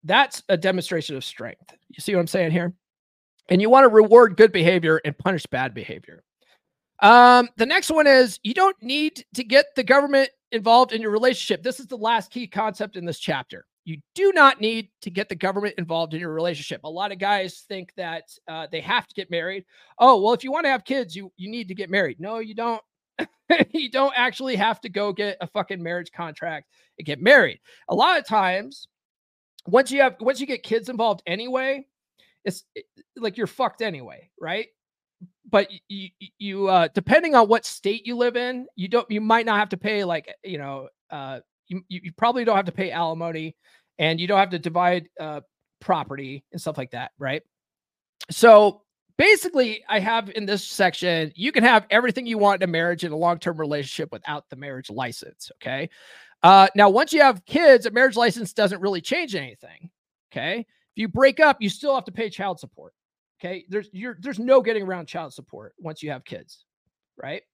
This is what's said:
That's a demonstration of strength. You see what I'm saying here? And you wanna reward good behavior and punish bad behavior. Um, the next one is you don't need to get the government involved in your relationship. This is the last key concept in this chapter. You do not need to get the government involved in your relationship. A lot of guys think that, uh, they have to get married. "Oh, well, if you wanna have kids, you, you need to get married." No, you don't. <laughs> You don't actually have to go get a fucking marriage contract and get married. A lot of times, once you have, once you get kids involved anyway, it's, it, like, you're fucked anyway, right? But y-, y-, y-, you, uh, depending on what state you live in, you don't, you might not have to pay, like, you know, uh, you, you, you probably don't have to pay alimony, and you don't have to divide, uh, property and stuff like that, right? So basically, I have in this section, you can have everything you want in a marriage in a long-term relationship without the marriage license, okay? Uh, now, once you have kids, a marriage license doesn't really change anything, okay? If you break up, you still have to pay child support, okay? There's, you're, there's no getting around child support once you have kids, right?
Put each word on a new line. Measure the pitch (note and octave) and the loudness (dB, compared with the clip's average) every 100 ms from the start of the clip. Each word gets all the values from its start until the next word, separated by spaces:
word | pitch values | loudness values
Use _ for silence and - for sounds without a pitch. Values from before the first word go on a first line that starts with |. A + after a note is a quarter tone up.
| D#3+ | 2
That's | A3 C4+ - - | 2 2 -4 -4
a | F3+ | -2
demonstration | F#3 F#3 - E3+ D3 C3+ | 0 -4 -4 -6 -6 -12
of | |
strength. | - - A2+ - _ _ _ | -12 -14 -16 -16 _ _ _
You | - | -12
see | - | -4
what | F#3+ | -2
I'm | E3+ | -2
saying | F#3+ E3 | -2 0
here? | E3+ F3 - _ _ _ _ _ _ - | 0 -4 -8 _ _ _ _ _ _ -2
And | F#3 | 0
you | G#3+ | 6
wanna | C4 C4 | 8 8
reward | G#3+ G#3+ A3+ A3+ F3 | 8 10 10 8 8
good | A3 | 6
behavior | F#3+ E3 F#3 E3 D#3+ D3+ | 6 2 4 2 0 -2
and | D3 | -4
punish | F#3 F3+ - | -2 -4 -4
bad | C3 C3 | -4 -4
behavior. | A2+ F#2+ D2+ - - _ _ _ _ _ _ _ _ | -8 -14 -14 -16 -20 _ _ _ _ _ _ _ _
Um, | G3+ A#3+ B3 B3 A#3+ - | 8 10 10 8 4 -4
the | A#3 | -2
next | F4+ - | 0 0
one | D#4+ D4 | 2 6
is | C4 B3+ - | 6 4 -2
you | G#3 | -6
don't | C4+ F#4+ F#4+ | 0 0 0
need | A#3+ C#4+ D4+ - - | -6 -4 -4 -6 -12
to | - A#3 | -12 2
get | C4 D4+ - | 4 4 -4
the | |
government | G#3 C#4 C#4+ C#4 C4+ _ _ | 2 2 4 0 0 _ _
involved | A#3 G#3 A#3+ B3 | -4 4 4 4
in | A3+ | -2
your | G#3+ | -4
relationship. | G#3+ B3+ B3 - F3+ | 0 0 -2 -4 -4
This | G#3 B3+ | -4 -10
is | B3 | -16
the | A#3+ | -8
last | G#3+ A#3 - | -4 -4 -4
key | B3 A3 | -14 -10
concept | G3+ G#3+ - G#3 F#3+ | -6 -6 -6 -10 -8
in | E3+ | -10
this | D3+ | -8
chapter. | - C#3 B2+ - _ _ - | -6 -8 -8 -20 _ _ -16
You | D#3 _ | -16 _
do | - G4 | 0 0
not | F4+ C#4 B3+ | 6 4 4
need | G#3+ A3+ G#3+ _ | -4 -4 -10 _
to | G3+ | -10
get | F3 - | -8 -8
the | F3 | -6
government | F#3+ G3 G#3 - | -4 -4 -6 -8
involved | E3 E3 E3 | -6 -6 -6
in | D#3+ | -8
your | F3 | -8
relationship. | D#3 F3 D3+ - - | -6 -6 -6 -12 -14
A | D#3 | -12
lot | E3 G3+ | -10 -10
of | F#3+ | -6
guys | G3 G3+ F#3 - _ | -2 -2 -4 -12 _
think | G3 F3 - | -16 -14 -12
that, | F3 E3 _ - - | -12 -12 _ -20 -16
uh, | D#3+ D#3 | -14 -10
they | D#3+ | -10
have | D#3+ A#3 - | -4 -4 -4
to | - | -14
get | F#3 | -8
married. | E3+ E3+ F#3+ _ _ _ - | -8 -6 -12 _ _ _ 4
"Oh, | B3 A3+ | 6 6
well, | G#3 | 2
if | A#3+ | -2
you | C4 | -4
wanna | D4+ D#4+ | -4 -2
have | B3+ | -4
kids, | - C4+ G3+ E3+ | -4 -6 -6 -12
you, | F#3+ _ | -18 _
you | F#3 | -14
need | A#3 F#3+ | -12 -12
to | F#3+ | -12
get | F#3 | -4
married." | G3 E3 A#2+ | -2 -2 -6
No, | F#3+ A3+ | -12 -12
you | A3+ A3 | -12 -8
don't. | A#3 A3 _ _ _ - | -8 -8 _ _ _ -14
<laughs> | E4 _ _ E4+ - | -14 _ _ 0 0
You | D#4+ B3+ | -2 -4
don't | C4 C#4 B3+ | -2 -2 0
actually | B3 - C4 G#3 | -2 -4 -6 -2
have | A3 A3 | -2 -4
to | A#3 | -8
go | F#3+ G#3 | -6 -6
get | G3 G#3 - | -4 -8 -8
a | F3 | -10
fucking | G#3 F3+ F#3+ | -8 -8 -10
marriage | E3+ F3 E3+ | -8 -10 -10
contract | - E3 D3+ E3 D#3 _ _ _ - | -12 -14 -10 -12 -12 _ _ _ -18
and | D3+ | -12
get | C3 | -2
married. | G3 C#4 D#3+ - _ _ - | 4 4 4 -6 _ _ -6
A | F3+ | 0
lot | D#4 E4+ | 0 0
of | - | -2
times, | G#3+ F#3 F#3+ A#3+ C#4 - _ _ _ _ _ _ _ - | -2 0 -4 -8 -20 -20 _ _ _ _ _ _ _ 0
once | A3+ B3+ | 2 2
you | C#4 | 2
have, | C4 C4 | 0 2
once | A3+ C4 | -4 -4
you | C#4 | -6
get | B3 | -10
kids | - A3 A3 | -4 -6 -4
involved | B3 A3+ F3 - | -4 -2 -4 -6
anyway, | F#3+ B3 B3+ C4 C4+ C#4 _ _ _ _ _ | -8 -6 -4 -4 -6 -10 _ _ _ _ _
it's, | - - _ - | -10 -10 _ -20
it, | - _ _ B3+ | -20 _ _ -10
like, | A3+ F#3 | -10 -6
you're | G3+ | -10
fucked | - A#3+ _ | -4 -6 _
anyway, | A3 D3+ A2+ C2 _ _ | -10 -10 -18 -20 _ _
right? | D#3+ G3 - _ _ _ _ _ F3+ _ A#3 | -10 -10 -10 _ _ _ _ _ -20 _ _
But | G#3 G3+ | -2 -2
y-, | F#3+ _ | -12 _
y-, | G3+ F#3+ _ | -16 -16 _
y-, | F#3+ _ | -20 _
you, | G3+ F#3+ G3 | -10 -4 -2
uh, | F#3 E3 | 0 0
depending | G3+ F#3 D4 E4 C4 | -4 0 0 4 2
on | G#3+ | 4
what | A3+ - | 0 -2
state | - G3 A3+ A3+ | -10 -8 -8 -8
you | A#3+ | -4
live | A#3+ A#3+ | -4 -2
in, | B3 B3+ B3+ - | -8 -10 -14 -12
you | F#3 | -4
don't, | A#3 - | -4 -2
you | G#3 | -6
might | G#3+ A3+ A3+ | 0 0 0
not | G#3 | -2
have | G#3 | -2
to | F3+ | -6
pay, | G#3 G#3 | -6 -4
like, | F#3 E3 - - | -4 -6 -10 -20
you | F#3+ D#3 | -14 -12
know, | C#3 C#3 C3 _ _ | -12 -14 -16 _ _
uh, | D3+ C3+ B2+ _ _ _ | -16 -14 -16 _ _ _
you, | F#3 F3+ | -14 _
you, | F3+ | -16
you | F3+ | -16
probably | - A#3 B3 | -4 -2 -2
don't | A#3 G3+ | 0 -2
have | F3+ | -2
to | |
pay | - F#3 | -8 -8
alimony, | D#3 E3 E3 E3+ D#3+ D#3+ - _ _ _ - | -4 -6 -6 -10 -10 -12 -16 _ _ _ -4
and | D#3 E3 | -2 -2
you | F3 | 0
don't | G3 | 2
have | G3 | 2
to | F3 | -2
divide, | E3+ E3+ F3 F3+ D#3+ - | -4 0 0 0 -6 -16
uh, | D#3 D3 _ _ _ _ | -14 -14 _ _ _ _
property | - E3+ A#2+ C#3 C3+ C#3 _ | -4 -4 -4 -12 -14 -16 _
and | F3 | -12
stuff | - D3+ | -10 -10
like | C3 | -12
that, | A#2+ B2+ _ | -12 -14 _
right? | C3+ D3+ _ _ _ _ _ _ _ _ - | -8 -8 _ _ _ _ _ _ _ _ -14
So | - A#3 G#3+ G#3 G3 _ _ _ - | 4 8 10 8 0 _ _ _ 0
basically, | F4+ G#4+ F#4 D#4+ B3 G#3+ - | 4 4 2 -2 -2 -4 -4
I | G#3+ | -4
have | G3+ A3+ G3+ | -2 -4 -4
in | G#3 G3+ | -10 -6
this | G3+ - | -6 -6
section, | - F#3 - F3+ E3 D#3 D#3+ | -2 -2 0 -4 -2 -6 -6
you | A#3 | -2
can | C4+ | 2
have | A#3+ A3 - | 4 4 4
everything | G#3+ B3 A#3 A#3+ | 0 0 -6 -6
you | A3 | 0
want | G3+ G3 | 0 2
in | F#3 | -2
a | |
marriage | E3 E3+ F3 F3 | -2 -2 -4 -6
in | |
a | D3+ | -2
long-term | F3 E3+ F3+ D#3+ | -2 -2 -6 -6
relationship | D3+ D3 C3+ - D3+ | -6 -6 -8 -10 -12
without | A2+ - D3 _ | -12 -12 -12 _
the | C3 | -18
marriage | C#3+ C3 - | -16 -16 -14
license, | G#2+ B2 - - _ - _ | -10 -10 -10 -20 _ -20 _
okay? | - C3+ C3 _ - - _ _ | -10 -10 -10 _ -20 -20 _ _
Uh, | F3 G3 F#3+ G3+ | 8 8 6 6
now, | G3+ | 4
once | G#3 D#4 | 4 0
you | D#4 | 4
have | C#4 F#3+ _ | 4 4 _
kids, | D4 E4 B3 A3 | 4 6 6 4
a | |
marriage | A3+ C4 G#3+ | 0 2 2
license | A#3+ A#3 G#3 | -2 -2 -8
doesn't | - G#3 F#3+ | -2 -2 -2
really | G3 F#3 | -6 -6
change | - E4+ D#4 | -4 -6 -4
anything, | F#3 C3+ G#2+ - E2 E3+ _ _ _ _ | -8 -10 -16 -20 -20 -20 _ _ _ _
okay? | - C#3+ A3 | -10 -6 -8
If | A3 _ _ - | -10 _ _ -10
you | G#3+ | -6
break | G#3 C4+ D4 | 2 2 4
up, | D4+ - | 2 2
you | G#3 | -4
still | - C#4+ C4+ | -4 -4 -4
have | |
to | G#3+ | -4
pay | F#3 A3 | -10 -10
child | - G3+ E3+ | -8 -8 -8
support, | - _ F2 _ _ _ _ _ | -14 _ -20 _ _ _ _ _
okay? | F3 F#3 _ | -14 -14 _
There's, | G3+ G#3 | -10 -10
you're, | F#3 B3 F3+ | -14 -14 -12
there's | A#3 G3+ | -12 -8
no | A#3+ C4 | 4 4
getting | A3 A3 | 4 -4
around | F#3+ F3+ D#3 | -4 -8 -10
child | F3+ D3+ | -12 -12
support | - B2+ - G#2+ _ | -16 -20 -20 -20 _
once | E3 D#3 | -16 -12
you | D3+ | -12
have | C3 - | -12 -12
kids, | F#2+ - - _ _ _ _ _ _ | -18 -18 -20 _ _ _ _ _ _
right? | C3+ D3+ _ | -14 -14 _